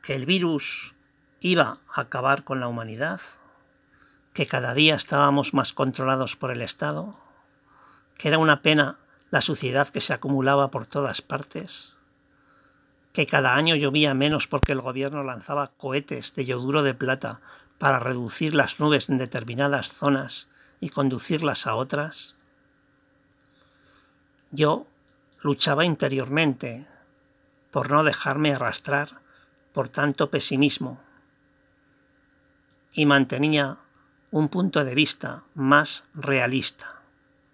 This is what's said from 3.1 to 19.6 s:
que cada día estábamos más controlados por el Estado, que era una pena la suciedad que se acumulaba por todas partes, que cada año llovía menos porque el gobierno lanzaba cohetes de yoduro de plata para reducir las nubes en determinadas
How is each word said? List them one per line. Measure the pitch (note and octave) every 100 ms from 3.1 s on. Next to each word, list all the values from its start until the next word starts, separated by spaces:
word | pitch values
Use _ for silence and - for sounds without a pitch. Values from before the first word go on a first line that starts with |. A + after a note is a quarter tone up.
| F#3 - - _ _ _ _ _ _ - _ _
que | - D3
cada | B2+ B2
día | B2+ D#3
estábamos | D3+ - C#3+ C#3+ C#3+ C#3
más | C#3 B2
controlados | - C3 - C3 C3 B2 -
por | C3
el | A#2+
Estado, | A2+ - D3+ D3+ G3 - - _ _ _ _ _ - - _ -
que | D#3
era | D#3+
una | D#3 C#3+
pena | D#3+ D3+ C#3+ - _ _ _
la | C#3+
suciedad | - D3+ C3 C3 C#3+
que | -
se | -
acumulaba | B2 C3+ C3+ C3 C#3 C#3
por | C3 A2+
todas | C#3+ C3+ -
partes, | - C#3+ - D3+ F#3+ - - - _ _ _ _ _ _ _ _ _ _ _
que | - D3+
cada | C#3 C3 C3
año | E3 D#3
llovía | C#3+ D3 D3
menos | C3 C#3+ D3+ -
porque | C#3 -
el | C3+
gobierno | B2+ B2+ C#3 D3
lanzaba | C3 A#2+ - C#3+ C#3
cohetes | _ C#3 C3+ C#3+ C3 - -
de |
yoduro | B2+ B2 B2+ D3+
de | C#3
plata | B2 B2+ C3 A#2 A2+ - - _ _
para | C#3+ C3
reducir | B2 B2 A#2 - D#3
las | D3+ A#2+ -
nubes | D3+ C#3+ -
en | C3+
determinadas | B2 B2+ A2+ A#2+